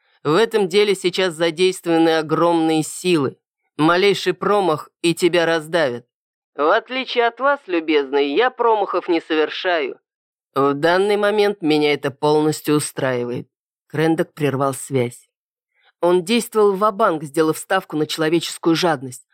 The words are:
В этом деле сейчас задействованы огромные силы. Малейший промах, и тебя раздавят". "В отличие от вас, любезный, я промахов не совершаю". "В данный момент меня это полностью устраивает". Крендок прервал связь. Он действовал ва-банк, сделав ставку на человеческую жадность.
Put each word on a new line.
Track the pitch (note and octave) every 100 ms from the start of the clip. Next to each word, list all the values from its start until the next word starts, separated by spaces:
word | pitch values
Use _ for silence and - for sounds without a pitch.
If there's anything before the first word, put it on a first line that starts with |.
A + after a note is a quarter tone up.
| _ _ C#3+
В |
этом | E3+ A3+ A3 F#3+
деле | G3+ G#3 F#3
сейчас | F3+ G3 F#3
задействованы | D#3 E3+ D#3+ F#3 F3+ E3+ E3 E3 D#3+
огромные | D#3 D#3 E3+ E3+ D#3+ D#3+
силы. | D3+ - F3+ E3 C3 - _ _ _ -
Малейший | D#3 F3 G3+ F#3 F#3
промах, | E3+ F#3+ G3+ F3+ D3+ - _
и | E3+
тебя | E3 F3 E3+ E3
раздавят". | E3 D#3 E3+ C#3+ A#2+ - _ _ _ _ -
"В | D3+ A3
отличие | A3+ C4 A#3+ A#3+ A#3
от | A#3
вас, | C#4 C#4 -
любезный, | E3+ D#3 D3+ C3+ C#3+ C#3+
я | D3+ A#3+
промахов | - A#3 A3 F#3+ F#3+ -
не | E3
совершаю". | - D#3 D3+ - F#3 E3+ C3 - _ _ _ _ _ C3+
"В | C#3
данный | C#3+ E3 F#3 G3+ G#3
момент | G#3 G#3+ G3+ -
меня | D3+ D3+ D3
это | C#3 C#3
полностью | - D3+ D3+ D#3 D3+ -
устраивает". | D3+ - - C3+ B2 A#2+ B2 - _ _ _ _
Крендок | D3 D#3+ D#3+ E3+
прервал | - C#3+ C3 C#3
связь. | C3+ - C3+ A#2+ - _ _ _ _ _ _ _ _
Он | F3 F3+
действовал | E3+ A#3 - A3 G3+
ва-банк, | F#3+ G#3+ G3+ G#3+ D#3+
сделав | D3+ D#3 D#3+ D#3
ставку | - F#3+ - D3+
на | D3+
человеческую | - D#3 E3+ - - E3+
жадность. | D#3+ E3+ C#3+ C3 - _